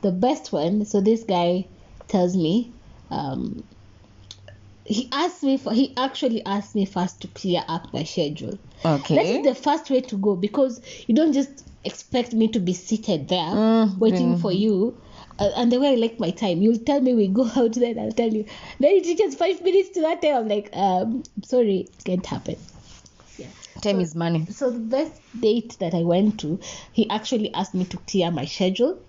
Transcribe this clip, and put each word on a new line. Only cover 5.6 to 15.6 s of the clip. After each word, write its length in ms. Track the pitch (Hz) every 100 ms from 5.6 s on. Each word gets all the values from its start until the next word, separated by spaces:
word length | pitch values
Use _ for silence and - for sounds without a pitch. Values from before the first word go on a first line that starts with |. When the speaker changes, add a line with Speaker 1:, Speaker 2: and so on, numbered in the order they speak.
| -
Speaker 1:
he 200 | 226 269 -
actually 480 | 269 269 269 226
asked 300 | - 196 202
me 100 | 208
first 360 | 196 - 185 -
to 60 | -
clear 360 | - 196 175 -
up 240 | 165 -
my 120 | -
schedule. 540 | 156 - 151 147 - - - -
Speaker 2:
Okay. 320 | 165 147 - 269
Speaker 1:
That 80 | 427
is 180 | 285
the 100 | 285
first 360 | 240 - 311 320
way 100 | 254
to 140 | 254 202
go, 200 | 202 190
because 440 | 202 247 262 226 - - -
you 80 |
don't 180 | 233 320
just 320 | 277 269 - - -
expect 480 | - - - 247 240
me 140 | 226 220
to 100 | 226
be 120 | 175
seated 560 | 180 - 214 220 170 143
there 100 | 180 160
Speaker 2:
Mm, 460 | 202 220 226 220 190
Speaker 1:
waiting 360 | 220 185 175
Speaker 2:
mm. 60 | 175
Speaker 1:
for 120 | 202
you. 440 | 180 220 196 226 - - - - -
Uh, 120 | 202
and 140 | -